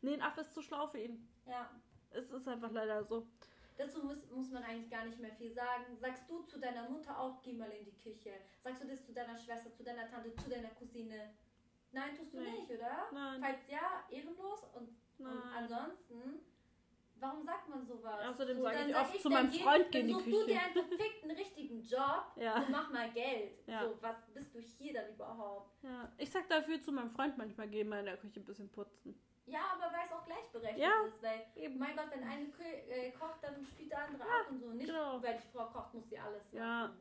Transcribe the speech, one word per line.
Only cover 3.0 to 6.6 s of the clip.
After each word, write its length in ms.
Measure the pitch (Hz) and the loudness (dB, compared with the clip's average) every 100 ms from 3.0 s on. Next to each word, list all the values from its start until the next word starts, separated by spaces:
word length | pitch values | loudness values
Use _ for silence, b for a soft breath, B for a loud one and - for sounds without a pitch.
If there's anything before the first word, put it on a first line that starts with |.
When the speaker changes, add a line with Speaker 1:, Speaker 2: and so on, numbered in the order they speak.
Speaker 1:
so. 220 | 208 226 226 - B B B - | 2 -2 -4 -16 B B B -6
Speaker 2:
Dazu 260 | 277 311 277 | -4 -2 -4
muss, 120 | 294 - | -4 -8
muss 220 | 254 254 | -6 -4
man 100 | 254 | -4
eigentlich 260 | 233 226 226 | -4 -6 -6
gar 140 | 233 226 | -4 -4
nicht 140 | 233 | -6
mehr 140 | 226 | -10
viel 180 | 220 233 | -8 -8
sagen. 460 | 233 247 247 247 226 | -2 0 0 -2 -4
Sagst 300 | 254 262 - | -4 -4 -8
du 140 | 339 | -8
zu 160 | - | -8
deiner 280 | 285 | -4